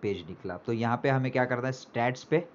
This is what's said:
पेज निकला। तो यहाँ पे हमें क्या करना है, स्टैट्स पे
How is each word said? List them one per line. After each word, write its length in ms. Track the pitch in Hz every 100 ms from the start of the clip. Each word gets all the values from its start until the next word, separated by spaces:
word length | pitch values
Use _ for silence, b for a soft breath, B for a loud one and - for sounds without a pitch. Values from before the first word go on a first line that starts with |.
पेज 220 | 104 98 82
निकला। 280 | 90 95 90
तो 160 | -
यहाँ 240 | 117 117 120
पे 60 | 139
हमें 220 | 135 131
क्या 120 | 131 123
करना 220 | 123 131
है, 60 | 127
स्टैट्स 500 | - 123 120 127 -
पे 140 | 151 170